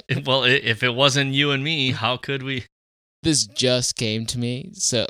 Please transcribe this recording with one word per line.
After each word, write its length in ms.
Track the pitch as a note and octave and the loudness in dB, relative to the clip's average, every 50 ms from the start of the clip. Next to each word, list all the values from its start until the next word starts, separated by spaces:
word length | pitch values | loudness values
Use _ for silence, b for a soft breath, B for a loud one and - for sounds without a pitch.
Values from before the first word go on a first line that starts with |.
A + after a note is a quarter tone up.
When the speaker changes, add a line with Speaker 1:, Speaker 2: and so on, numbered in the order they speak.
| - | -2
Speaker 1:
<laughs> 60 | - | -4
Speaker 2:
If, 160 | - - C#3+ | -4 -4 0
well, 180 | C#3 C3 C3+ B2 | 0 2 2 4
i-, 60 | B2 | 4
if 340 | B2+ C#3+ - A2+ A2+ G#2 C3 | 4 4 2 0 0 2 0
it 100 | B2+ A#2 | 0 2
wasn't 400 | A#2+ C#3 C#3+ B2+ C#3+ C#3 C#3 C3+ | 4 4 4 4 2 0 0 2
you 180 | C#3 C#3+ D3 | 2 2 2
and 120 | C#3 C3+ C#3 | 2 0 -2
me, 280 | C#3+ C#3 D3+ C3 C3 | -2 -2 0 0 0
how 240 | A#2 G#2 A2+ A2+ B2+ A#2+ | 0 0 0 -2 -2 -2
could 260 | - - C#3 C#3 C3 | -4 -6 -6 -6 -4
we? 220 | C3+ C3+ B2+ - - _ _ _ _ _ _ _ _ _ _ - | -6 -6 -6 -8 -10 _ _ _ _ _ _ _ _ _ _ 0
Speaker 1:
This 220 | E3 D#3 B2+ - G#2 | 0 2 2 0 -2
just 480 | - - - B2+ B2+ B2+ B2 - - - | -2 -2 0 2 2 2 0 -2 -4 -2
came 280 | B2+ A2 G#2+ A2+ A2+ A2 | -2 -2 -2 -2 -4 -4
to 100 | - B2 | -4 -4
me, 300 | A#2+ A#2+ B2 B2+ D3 - - | -4 -4 -4 -6 -8 -12 -10
so 320 | F#2+ - - - A#2 G2+ - | -6 -4 -2 0 0 -2 -2